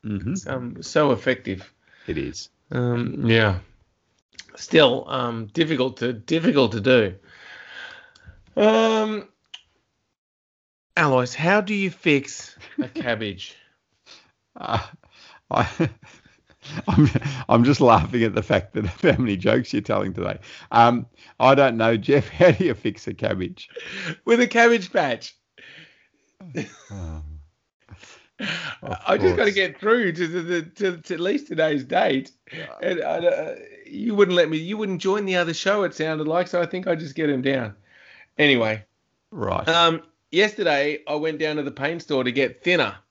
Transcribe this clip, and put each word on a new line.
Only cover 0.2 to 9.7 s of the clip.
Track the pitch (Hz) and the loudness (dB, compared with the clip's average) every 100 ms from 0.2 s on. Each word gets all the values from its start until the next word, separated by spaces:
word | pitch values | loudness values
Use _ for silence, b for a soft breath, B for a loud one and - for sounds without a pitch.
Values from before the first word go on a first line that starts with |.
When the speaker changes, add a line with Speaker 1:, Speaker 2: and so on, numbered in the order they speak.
| 92 | -4
Speaker 2:
It's, | 190 - | -6 -6
um, | 135 123 90 | -8 -8 -12
so | 82 160 147 | -4 0 2
effective. | 117 - 123 - 95 - _ b b - | 2 0 -2 -4 -8 -10 _ b b -8
Speaker 1:
It | 76 | -6
is. | 67 78 - _ _ | -6 -10 -18 _ _
Speaker 2:
Um, | 127 123 120 120 - 117 | -4 -2 -2 -4 -4 4
yeah. | 113 107 90 - _ _ _ _ _ _ - - - | 4 4 2 -6 _ _ _ _ _ _ -20 -20 -18
Still, | - 165 139 127 - | 2 6 6 4 -4
um, | 135 123 117 107 | -4 -4 -6 -8
difficult | 156 156 151 127 127 | -2 -2 0 -2 -2
to, | 120 | -6
difficult | 110 - 160 165 143 120 | -6 -2 0 2 2 2
to | 107 | 2
do. | 107 127 104 92 B B B B B B B B B B B B _ - | 4 4 2 -4 B B B B B B B B B B B B _ 2
Um, | 214 220 226 220 220 214 - _ _ - _ | 4 4 2 2 -2 -4 -10 _ _ -20 _